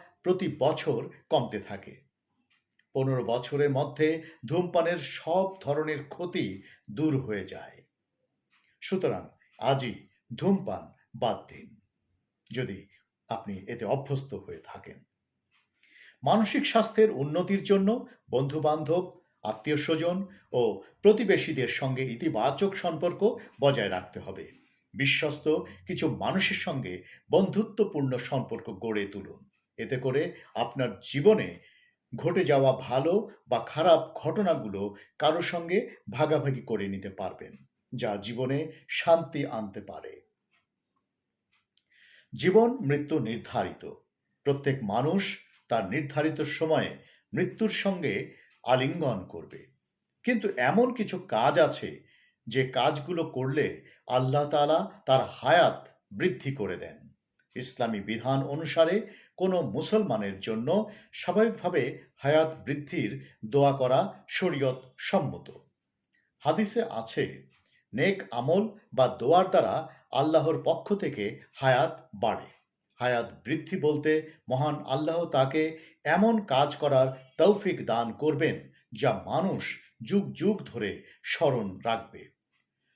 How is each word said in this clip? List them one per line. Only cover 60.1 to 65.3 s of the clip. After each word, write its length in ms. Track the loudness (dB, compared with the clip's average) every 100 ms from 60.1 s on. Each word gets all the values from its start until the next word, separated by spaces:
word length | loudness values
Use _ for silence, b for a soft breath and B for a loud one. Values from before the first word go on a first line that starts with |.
| -2 -4 -6
জন্য 500 | -6 -4 0 0 0 B B
স্বাভাবিকভাবে 920 | -8 -2 2 2 2 -2 0 -2 -4 -16 _
হায়াত 400 | 2 4 4 -2
বৃদ্ধির 640 | -8 -8 -6 -4 -4 -6 B B
দোয়া 280 | 0 4 4
করা 520 | 4 2 2 2 -4 -12
শরীয়ত 640 | -2 -2 0 -2 -2 -10 -14
সম্মত। 520 | -2 0 0